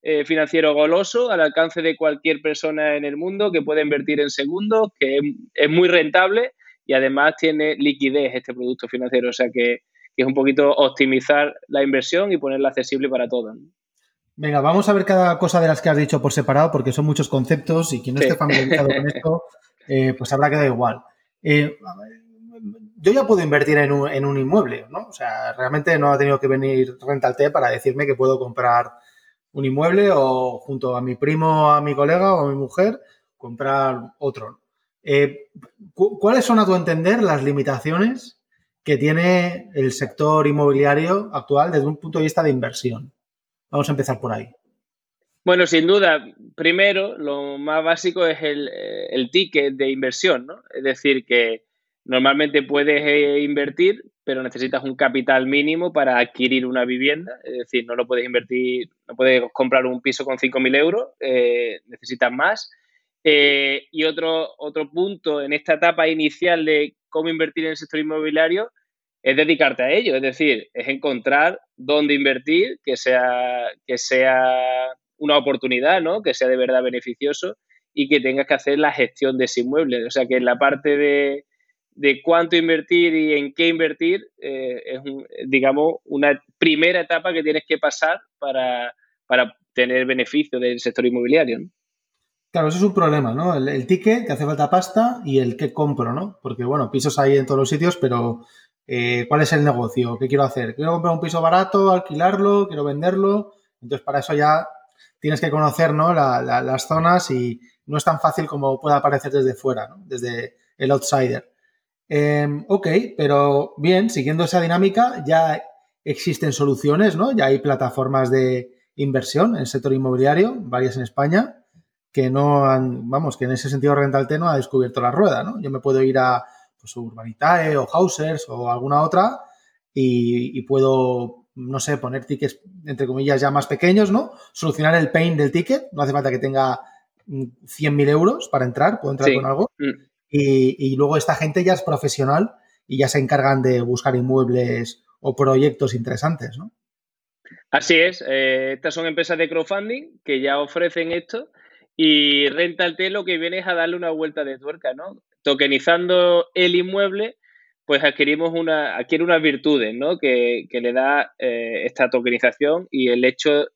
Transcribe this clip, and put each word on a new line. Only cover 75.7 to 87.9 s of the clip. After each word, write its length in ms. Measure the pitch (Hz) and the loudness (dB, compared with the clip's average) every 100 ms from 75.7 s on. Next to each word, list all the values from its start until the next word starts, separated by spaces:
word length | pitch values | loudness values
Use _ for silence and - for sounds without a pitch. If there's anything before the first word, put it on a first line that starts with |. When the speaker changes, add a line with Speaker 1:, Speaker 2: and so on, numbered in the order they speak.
| 123 143 185 | 0 2 2
Speaker 1:
¿no? 220 | 160 208 | 0 -2
Que 120 | 147 | -4
sea 140 | - 127 | -2 0
de 80 | 127 | 2
verdad 260 | 127 127 | 2 0
beneficioso 720 | 127 123 127 117 143 143 180 214 _ _ _ | 0 -6 -10 -6 -4 -4 -8 -12 _ _ _
y 160 | - 139 | -6 2
que 120 | 143 | 2
tengas 260 | 131 131 135 | 2 -2 0
que 80 | |
hacer 240 | 139 - 143 | -2 0 0
la 140 | 151 | 0
gestión 440 | 143 120 - 135 131 | 0 -4 0 -2 0
de 100 | 135 | -2
ese 160 | - | -2
inmueble. 440 | 123 147 151 123 117 | -2 -2 -2 -4 -4
O 40 | |
sea, 160 | 135 123 | -4 0
que 100 | 127 | 0
en 80 | |
la 120 | 123 123 | 0 2
parte 400 | 139 139 147 143 | 0 0 -2 0
de, 500 | 147 143 143 143 _ _ _ _ _ | 2 2 0 -4 _ _ _ _ _
de 320 | - 143 135 | -2 0 0
cuánto 320 | - 170 170 | 2 2 2
invertir 580 | 170 165 160 160 175 170 | 0 2 -2 0 2 2
y 200 | 160 156 | 2 0
en 200 | 147 143 | 0 -2
qué 140 | 139 170 | -2 0
invertir, 580 | 165 160 147 165 196 - _ | 0 -2 -2 -2 -2 -6 _
eh, 400 | - 135 131 123 - | -10 -8 -8 -10 -10
es 140 | 131 | -12
un, 220 | 139 135 - - 131 | -10 -14 -16 -14 0
digamos, 480 | 135 135 139 156 - | 2 4 2 0 -2
una 360 | - 143 147 139 _ _ | -6 0 2 0 _ _
primera 440 | 165 151 165 180 | 2 4 2 2
etapa 320 | 160 165 180 | -2 -2 -2
que 100 | 165 | -2
tienes 220 | 156 156 _ | -2 -2 _
que 120 | 151 | -2
pasar 420 | 151 | -2